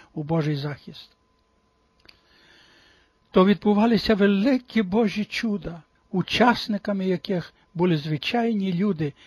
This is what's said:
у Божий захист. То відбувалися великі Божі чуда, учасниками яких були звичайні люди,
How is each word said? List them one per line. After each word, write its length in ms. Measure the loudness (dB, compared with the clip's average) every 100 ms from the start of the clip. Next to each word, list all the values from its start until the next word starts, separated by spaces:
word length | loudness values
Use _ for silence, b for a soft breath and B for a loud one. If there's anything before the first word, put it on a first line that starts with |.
| B
у 100 | -12
Божий 320 | -2 -2 0 -2
захист. 540 | -6 -10 -16 -20 -20 _ _ _ _ _ _ _ _ _ -20 b b b b b b b b b b b _
То 140 | 4 4
відбувалися 720 | 4 2 2 4 2 2 2
великі 680 | 4 4 2 0 -2 -4
Божі 440 | 0 0 0 -2 -6
чуда, 560 | -6 -4 -4 -6 -14 -18 _ _ -4
учасниками 880 | -2 2 2 2 -2 -6 -4 -4 -2
яких 480 | -2 -2 -6 -6 b b
були 240 | -2 0 0
звичайні 760 | -2 -4 -2 -2 0 -2 -2
люди, 400 | 0 0 0 -4 -6